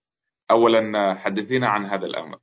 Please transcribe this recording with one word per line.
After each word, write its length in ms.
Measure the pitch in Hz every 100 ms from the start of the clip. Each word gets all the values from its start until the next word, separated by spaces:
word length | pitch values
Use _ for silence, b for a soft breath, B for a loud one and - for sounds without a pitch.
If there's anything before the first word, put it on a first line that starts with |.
| _ _ _ _ -
أولًا، 640 | 113 117 113 110 107 98
حدثينا 540 | 92 101 98 101 127 117
عن 180 | 104 101
هذا 200 | 98 90
الأمر. 340 | 76 80 -